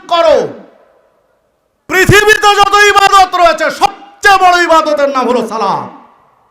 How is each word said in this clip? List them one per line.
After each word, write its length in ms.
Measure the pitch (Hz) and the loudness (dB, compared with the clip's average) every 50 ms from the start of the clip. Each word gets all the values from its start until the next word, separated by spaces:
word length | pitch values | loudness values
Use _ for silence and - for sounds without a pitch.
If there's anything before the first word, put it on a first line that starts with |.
| - - | -8 -6
করো, 400 | 339 339 339 320 285 233 - - - - - - _ _ _ _ _ _ _ _ _ _ _ _ _ _ _ _ _ _ _ _ _ _ _ - | -2 0 2 2 2 0 0 -4 -10 -16 -20 -20 _ _ _ _ _ _ _ _ _ _ _ _ _ _ _ _ _ _ _ _ _ _ _ -6
পৃথিবীতে 640 | 320 381 370 - - 415 427 415 427 415 415 415 415 | -2 -2 0 2 2 2 2 2 0 0 0 0 2
যত 200 | 392 403 392 403 | 2 0 0 2
ইবাদত 600 | 403 415 415 392 403 392 392 392 - 381 370 - | 2 2 2 2 2 2 2 4 2 2 2 0
রয়েছে 360 | 349 349 339 311 311 320 285 | 0 0 0 0 0 -4 -6
সবচেয়ে 680 | - - 392 - - - - - - _ - 415 392 381 | -4 -2 -4 -4 -4 -6 -16 -20 -20 _ 0 0 2 2
বড় 240 | 370 359 359 349 349 | 2 2 2 2 0
ইবাদতের 460 | 339 320 320 311 302 302 285 285 277 | 0 0 0 0 0 -2 -2 -2 -2
নাম 200 | 269 262 247 226 | -2 -4 -4 -2
হলো 200 | 247 240 226 - | -4 -4 -4 -6
সালাত। 540 | 208 220 208 196 170 143 - 190 - - - _ _ _ _ _ _ _ _ _ | -6 -6 -4 -4 -4 -6 -8 -12 -18 -20 -20 _ _ _ _ _ _ _ _ _